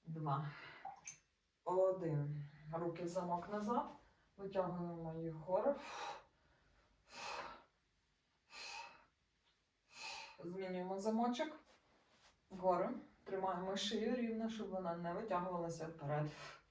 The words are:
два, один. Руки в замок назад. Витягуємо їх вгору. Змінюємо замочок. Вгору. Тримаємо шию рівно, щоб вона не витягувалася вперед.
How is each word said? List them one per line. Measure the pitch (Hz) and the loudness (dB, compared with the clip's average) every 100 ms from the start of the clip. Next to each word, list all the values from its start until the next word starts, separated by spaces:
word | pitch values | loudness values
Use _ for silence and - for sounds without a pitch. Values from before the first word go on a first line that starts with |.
два, | - 160 151 143 151 - - - - - - - _ _ _ _ | -8 -4 2 2 0 -6 -14 -12 -12 -12 -16 -16 _ _ _ _
один. | - 185 190 180 165 147 143 147 - - 156 | 2 6 6 6 2 2 2 -2 -6 -12 -6
Руки | 165 170 170 | -2 0 -2
в | 175 | -2
замок | 185 180 175 196 | 0 0 0 0
назад. | 208 208 247 294 - - _ _ - | -2 2 2 0 -8 -20 _ _ -12
Витягуємо | 196 190 180 175 170 170 165 | -2 0 0 0 -2 -4 -4
їх | 165 165 | -4 -4
вгору. | 160 185 190 247 285 - - - - - _ _ _ _ _ _ _ _ - - - - - - _ _ _ _ _ _ _ _ - - 855 932 - - _ _ _ _ _ _ _ _ - 110 - - - | -4 2 4 4 2 -2 -6 -6 -8 -14 _ _ _ _ _ _ _ _ -10 -6 -6 -6 -10 -18 _ _ _ _ _ _ _ _ -12 -10 -10 -10 -16 -20 _ _ _ _ _ _ _ _ -12 -10 -8 -12 -10
Змінюємо | 175 180 185 180 180 196 | -8 -4 -2 -2 -2 0
замочок. | 208 226 240 247 311 - - - _ _ _ - - _ _ | 2 4 4 2 -2 -4 -16 -20 _ _ _ -20 -20 _ _
Вгору. | 185 185 175 208 - - - | 2 4 6 4 0 -8 -16
Тримаємо | - 190 190 180 190 202 | -4 0 2 2 0 0
шию | 214 214 226 247 | 2 2 4 4
рівно, | 226 220 226 | 2 2 0
щоб | 214 196 | -2 -2
вона | 190 180 170 | 0 0 0
не | 170 | 0
витягувалася | 185 226 180 139 170 170 160 160 | -2 2 2 2 0 0 -2 -6
вперед. | - 143 151 151 - - - _ | -4 0 2 2 -2 -12 -14 _